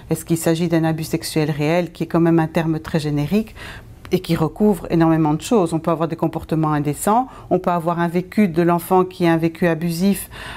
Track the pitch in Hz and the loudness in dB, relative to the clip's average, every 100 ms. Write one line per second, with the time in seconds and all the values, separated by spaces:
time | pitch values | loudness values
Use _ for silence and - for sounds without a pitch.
0 | - 160 - 165 170 165 175 165 160 160 | -6 -6 -2 -2 0 0 2 2 0 -2
1 | 156 165 - 160 151 147 147 175 175 - | -4 -6 -2 -2 -2 0 0 0 -2 -6
2 | 165 170 170 165 160 170 165 156 - 165 | -2 2 4 4 2 0 -2 -4 -2 -4
3 | 147 147 147 208 220 - - - - - | -2 -2 0 0 -2 -10 -16 -16 -20 -20
4 | - 180 - 165 160 - 214 185 - 170 | -4 -4 0 0 0 2 2 2 0 2
5 | 165 160 156 156 - 233 170 165 175 160 | 4 4 2 0 0 2 2 0 -2 -2
6 | 165 165 165 160 - 156 156 151 147 143 | -2 -2 -4 -4 -4 -2 0 0 0 -2
7 | - 220 262 - - 180 185 175 160 170 | 0 0 0 -10 -4 -2 0 -2 0 0
8 | 170 175 180 - 208 160 170 175 - 185 | 2 0 -2 0 2 2 2 2 2 2
9 | 185 - 170 165 165 165 175 160 170 165 | 2 0 2 2 0 0 0 0 -2 0
10 | 190 190 - - - | 2 0 -4 -14 -14